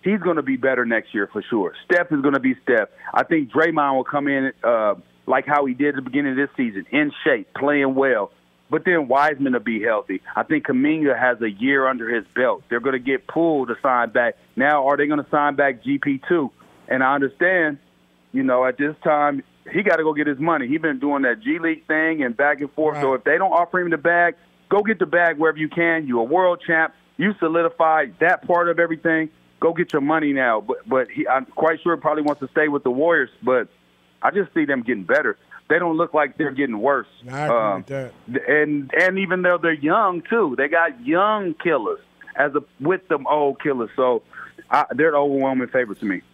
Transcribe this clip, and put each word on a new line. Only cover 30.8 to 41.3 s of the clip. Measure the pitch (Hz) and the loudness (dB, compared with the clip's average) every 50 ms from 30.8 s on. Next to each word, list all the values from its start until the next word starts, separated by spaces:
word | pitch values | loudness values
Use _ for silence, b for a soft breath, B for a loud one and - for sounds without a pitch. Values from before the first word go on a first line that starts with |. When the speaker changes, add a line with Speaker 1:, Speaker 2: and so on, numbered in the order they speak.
| - | -4
Speaker 1:
but | 110 135 131 123 - | -2 0 0 0 -2
he, | - 147 147 | -4 -6 -2
I'm | 123 127 135 131 | 0 0 -2 -2
quite | - - - 156 160 165 156 | -6 -4 0 0 0 0 0
sure | - 175 170 | -2 -2 -2
probably | 147 - 156 151 156 147 | 0 0 -2 -2 0 -2
wants | 147 147 - | -2 -4 -4
to | 139 127 | -8 -4
stay | _ 160 151 | _ 0 2
with | 151 143 139 - | 2 0 -2 -2
the | 127 | -2
Warriors, | 123 131 156 170 170 156 131 117 _ _ | 0 0 2 2 2 2 0 -2 _ _
but | - 120 127 123 107 - _ _ _ _ _ _ _ _ _ _ | 0 0 2 2 0 -4 _ _ _ _ _ _ _ _ _ _
I | - 120 | -2 -2
just | 156 202 190 156 _ | 0 0 -4 -2 _
see | 170 151 | -2 0
them | 139 139 127 117 | 0 -2 -4 -2
getting | 123 123 101 92 | -4 -4 -4 0
better, | 82 127 147 147 117 101 B B B B B B _ | 0 0 2 2 0 -4 B B B B B B _
they | 151 170 | 0 0
don't | 175 170 160 | 2 0 0
look | 156 175 - - | 0 -2 0 2
like | 156 147 139 - | 0 0 0 -2
they're | - 156 139 | -4 -4 -4
getting | 131 131 143 127 113 104 | -2 -2 -2 -2 -2 0
worse. | 107 135 143 131 107 - _ _ 120 123 | 0 0 0 0 -2 -8 _ _ -18 -12
Speaker 2:
I | 127 139 151 | -8 -6 -2
agree | 151 117 | 0 2
Speaker 1:
Um, | 117 110 107 98 | 2 2 0 -2
Speaker 2:
with | 95 104 | -2 -6
that. | 131 135 135 131 117 - - _ - | -8 -8 -8 -8 -10 -14 -20 _ -6
Speaker 1:
th-, | 120 - - | -6 -4 0
and, | - 143 151 151 151 147 147 139 131 - | 2 2 2 2 0 -2 -4 -4 -2 0
and | 156 180 185 185 190 | 0 2 2 2 0
even | 196 170 180 185 | -2 -2 -2 0
though | 180 180 180 | 2 2 2
they're | 170 160 170 160 | 2 0 -2 -2
young, | 147 135 151 180 220 220 190 180 170 | 0 0 0 2 2 2 0 0 -4
too, | - - 226 233 202 147 123 | -4 -2 0 0 0 0 0
they | 117 135 | -2 -2
got | 151 165 170 165 165 143 120 120 | 0 2 0 0 0 -2 -6 -4
young | 131 160 175 196 214 | -2 0 2 2 2